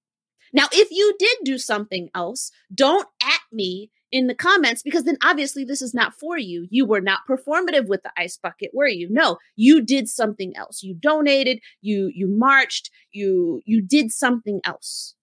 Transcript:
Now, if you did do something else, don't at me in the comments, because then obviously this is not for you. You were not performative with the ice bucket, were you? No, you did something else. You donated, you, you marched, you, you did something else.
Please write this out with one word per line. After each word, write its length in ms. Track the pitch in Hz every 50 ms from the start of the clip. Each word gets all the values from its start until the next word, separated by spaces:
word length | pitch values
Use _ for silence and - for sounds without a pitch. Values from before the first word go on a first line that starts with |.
| _ _ _ _ _ _ _ _ _ _
Now, 140 | - 285 277 294 285
if 180 | 349 403 -
you 240 | 320 370 415 415 392 403
did 200 | 359 440 494 508 370
do 120 | 262 269 247
something 520 | - - 226 208 208 - 196 185 175 - -
else, 380 | 180 175 175 240 269 - - - _ _ - 190
don't 320 | - 269 277 311 - - - _ - -
at 160 | 262 311 320 - _ -
me 360 | 226 196 180 180 190 208 214 _ _ _ _
in 160 | - 262 254 247
the 80 | 247
comments, 480 | - - 349 392 392 294 240 233 - -
because 220 | 285 294 339 247
then 120 | 294 311 - -
obviously 400 | 311 359 285 285 277 - 285 269
this 180 | 240 277 277
is 120 | 269 240 226
not 200 | 240 226 - -
for 240 | - - 320 349 330
you. 300 | 240 185 175 170 170 180
You 160 | 208 254 269
were 140 | 202 220 202
not 220 | 185 196 190 190 -
performative 640 | - 262 262 - 285 302 339 370 330 294 277 240 190
with 160 | 196 185 -
the 80 | 208 - 180
ice 180 | 175 180 -
bucket, 360 | - - 180 - - 202 - -
were 160 | 247 285 277
you? 180 | 214 175 175 170
No, 280 | 214 269 320 240 170 - _ _ _
you 260 | - 220 262 311 311
did 280 | 226 208 269 269 220 -
something 480 | - - 233 214 208 - 196 185 - -
else. 260 | - - - - -
You 100 | 190 185
donated, 680 | 165 170 294 311 311 302 285 277 269 269 254 254 220 - - _ _
you, 320 | - 202 208 196 196 180 -
you 140 | 175 196 185
marched, 640 | 202 214 240 269 269 269 262 - - - - - _ _ _ _ -
you, 480 | 202 202 196 190 180 175 170 165 123 -
you 180 | 208 220 226
did 300 | 196 180 - 240 285 220
something 480 | - - - 247 247 233 - 208 202 190 -
else. 500 | - - - - - - - - - - _